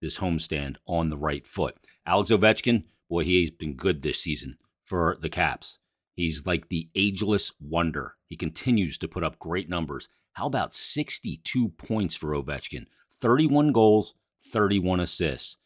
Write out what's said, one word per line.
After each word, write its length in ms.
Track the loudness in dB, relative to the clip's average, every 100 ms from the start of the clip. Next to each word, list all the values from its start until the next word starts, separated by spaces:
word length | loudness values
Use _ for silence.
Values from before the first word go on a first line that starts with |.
this 160 | -8 -4
homestand 600 | -2 -2 -2 -4 -6 -10 -4
on 240 | -2 -2
the 60 | -2
right 280 | -4 -4 -8
foot. 300 | -4 -4 -6 _ _ 0
Alex 240 | 2 4
Ovechkin, 540 | 6 6 4 2 0 -2 _ _
boy, 160 | -2
he's 280 | 2 4 2
been 240 | -4 -8 -2
good 260 | -2 0
this 180 | -2 -4
season 380 | -4 -6 -8 -16 _ _
for 340 | _ 0 0 0
the 80 | -6
Caps. 480 | 0 -2 -2 -12 -16 _ _ _ -4
He's 320 | -2 -2 -2
like 220 | -2 -2
the 200 | -6 -4 0
ageless 560 | 0 0 2 2 0 -10
wonder. 560 | -4 0 0 -2 -10 _ _
He 100 | -8
continues 640 | -8 -4 0 2 0 -4
to 100 | -8
put 160 | -4
up 140 | -6 -6
great 320 | -6 -6 -4
numbers. 400 | -6 -4 -8 -12 _ _
How 140 | -8 -4
about 260 | -4 -4
sixty-two 960 | -4 -2 -2 -4 -6 -6 -8 -2 0 0 -2
points 380 | -4 -2 -2 -4
for 160 | -4
Ovechkin? 560 | -4 -4 -8 -8 -12 -14 _ _
Thirty-one 640 | -2 2 4 4 4 4
goals, 420 | 6 8 6 4 -10 _ _
thirty-one 600 | -6 0 2 4 2 0
assists. 560 | -2 -2 -2 -2 -10 -12